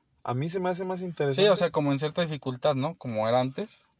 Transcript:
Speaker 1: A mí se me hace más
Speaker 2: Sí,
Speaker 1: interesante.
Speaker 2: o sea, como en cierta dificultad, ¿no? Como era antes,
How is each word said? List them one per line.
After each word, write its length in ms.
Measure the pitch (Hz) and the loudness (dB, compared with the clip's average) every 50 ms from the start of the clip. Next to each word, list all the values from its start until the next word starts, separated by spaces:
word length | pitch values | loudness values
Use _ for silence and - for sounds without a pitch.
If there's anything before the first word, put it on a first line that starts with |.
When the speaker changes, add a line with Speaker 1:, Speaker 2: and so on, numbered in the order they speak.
| _ _ _ _ - | _ _ _ _ -6
Speaker 1:
A 80 | - 123 | -4 -2
mí 140 | 127 147 170 | -2 -2 -2
se 100 | 170 190 | -2 -2
me 120 | 180 185 | -2 -2
hace 160 | 180 175 190 | -2 -2 -4
más 140 | 185 185 180 | -4 -6 -6
Speaker 2:
Sí, 60 | 185 | -6
Speaker 1:
interesante. 440 | 180 160 - 147 139 135 143 196 208 | -6 -4 -2 0 0 2 4 4 6
Speaker 2:
o 60 | 190 | 6
sea, 140 | - 175 160 | 4 2 0
como 220 | - 160 147 143 | 0 0 2 2
en 60 | 139 135 | 0 0
cierta 240 | 151 151 - 180 | -2 -2 -2 -2
dificultad, 520 | 170 156 156 135 - 131 127 123 - 156 139 | -2 -2 -4 -6 -6 -6 -4 0 0 0 2
¿no? 220 | 131 135 160 170 | 2 -2 -4 -6
Como 320 | - - 127 113 107 107 113 | -8 -8 -6 -2 -2 0 2
era 120 | 120 127 | 2 2
antes, 440 | 127 131 135 - 208 - - - _ _ _ | 2 0 -2 -6 -8 -10 -12 -20 _ _ _